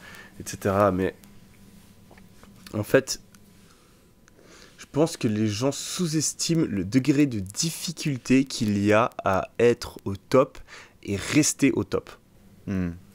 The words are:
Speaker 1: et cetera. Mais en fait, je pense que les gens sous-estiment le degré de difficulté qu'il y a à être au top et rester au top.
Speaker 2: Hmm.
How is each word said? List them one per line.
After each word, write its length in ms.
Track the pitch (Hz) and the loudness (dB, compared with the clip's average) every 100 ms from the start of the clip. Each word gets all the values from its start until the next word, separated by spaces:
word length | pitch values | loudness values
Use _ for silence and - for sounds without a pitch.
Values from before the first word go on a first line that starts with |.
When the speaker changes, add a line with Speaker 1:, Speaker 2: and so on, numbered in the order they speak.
| - - - - | -18 -20 -20 -16
Speaker 1:
et 80 | - | -14
cetera. 420 | - 104 98 101 | -4 0 4 4
Mais 240 | 90 95 - - - - - - - - - - - - - - - - | 2 -2 -4 -20 -20 -20 -20 -20 -20 -20 -20 -20 -20 -20 -20 -20 -20 -10
en 100 | - | -8
fait, 380 | 107 135 - - - - - - - _ _ _ _ _ _ - - - - - | 2 2 2 -10 -12 -20 -20 -20 -20 _ _ _ _ _ _ -20 -20 -20 -20 -20
je 80 | - | -8
pense 280 | 139 160 - | 0 0 0
que 100 | 123 | -2
les 200 | 107 110 | 0 0
gens 240 | 101 139 | 0 -4
sous-estiment 920 | - - - 170 156 - - - 165 143 | -4 -10 -6 -2 -2 -4 -4 -2 0 0
le 180 | 98 | -2
degré 420 | 92 127 127 139 139 | 0 0 2 2 2
de 140 | 110 | 0
difficulté 1040 | 92 - 165 - - - 156 131 - 131 131 | -8 -4 -6 -4 -10 -6 -4 -6 2 2 2
qu'il 320 | - 107 101 | -2 0 2
y 120 | 104 | 4
a 160 | 107 123 - | 4 2 -2
à 280 | 98 92 - - | 0 0 -2 2
être 400 | 120 117 - - 104 | 2 2 -4 -12 -10
au 100 | 95 | -10
top 400 | - - 151 - - - - _ | 2 2 2 -2 -18 -20 -20 _
et 140 | - 98 | -8 -6
rester 560 | - 151 143 - 139 | 0 2 2 2 2
au 120 | - | 2
top. 240 | 101 - - - _ _ - - - | -2 -4 -6 -20 _ _ -20 -16 -6
Speaker 2:
Hmm. 260 | 95 87 85 - | -4 -4 -6 -18